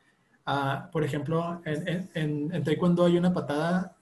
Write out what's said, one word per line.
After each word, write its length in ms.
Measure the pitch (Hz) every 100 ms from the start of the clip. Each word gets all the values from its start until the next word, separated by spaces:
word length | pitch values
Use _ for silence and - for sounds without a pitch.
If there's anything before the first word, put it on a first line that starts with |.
| _ _ _ _
Ah, 440 | - 139 135 139 -
por 100 | 160
ejemplo, 560 | 147 147 139 160 170 175
en, 240 | 156 151 165
en, 220 | 175 -
en, 400 | 170 151 147 147
en 100 | 175
taekwondo 400 | 135 151 180 175
hay 120 | 175 175
una 140 | 180
patada, 640 | 175 135 143 165 180 185 -